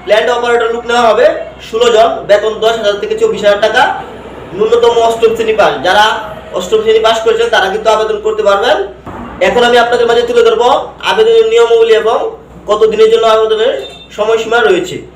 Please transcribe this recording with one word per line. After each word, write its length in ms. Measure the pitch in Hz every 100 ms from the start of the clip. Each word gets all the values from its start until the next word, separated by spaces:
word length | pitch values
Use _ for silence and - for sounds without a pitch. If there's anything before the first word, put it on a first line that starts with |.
প্ল্যান্ট 240 | 185 214 240 240
অপারেটর 340 | 240 240 226
লোক 100 | 233 233
নেওয়া 140 | 240 233
হবে 160 | 208 302 330 - - -
ষোলো 200 | 220 240
জন, 160 | 214 - - 160
বেতন 240 | 202 220 214
দশ 100 | 220 226
হাজার 200 | 202 202
থেকে 120 | 214 220
চব্বিশ 220 | 220 190
হাজার 160 | 208 202 220
টাকা, 160 | 254 - - - - - - - 180
ন্যূনতম 380 | 220 240 233 233 226
অষ্টম 220 | 226 226 -
শ্রেণী 180 | 220 220
পাস। 120 | - - 175
যারা 180 | - 220 226 214 - - 185
অষ্টম 220 | 190 220
শ্রেণী 160 | 214 220 220
পাস 100 | 226
করেছেন 240 | 226 220 233
তারা 120 | 214 190
কিন্তু 140 | 190 220
আবেদন 240 | 214 220 208 214
করতে 160 | 220 202
পারবেন। 280 | 196 247 403 392 - - - - - 190
এখন 140 | 233 240
আমি 80 | 240
আপনাদের 220 | 233 240 233
মাঝে 120 | 240 240
তুলে 140 | 240 226
ধরবো 220 | 220 247 277 - - 180
আবেদনের 360 | 214 220 226 220
নিয়মাবলী 420 | 233 233 233 226 214
এবং 160 | 220 269 - - - - -
কত 120 | 214 214
দিনের 160 | 208 220
জন্য 120 | 226 226
আবেদনের 400 | 220 220 220 240 - - - - -
সময়সীমা 420 | 214 226 220 240
রয়েছে। 360 | 220 170 - 131 -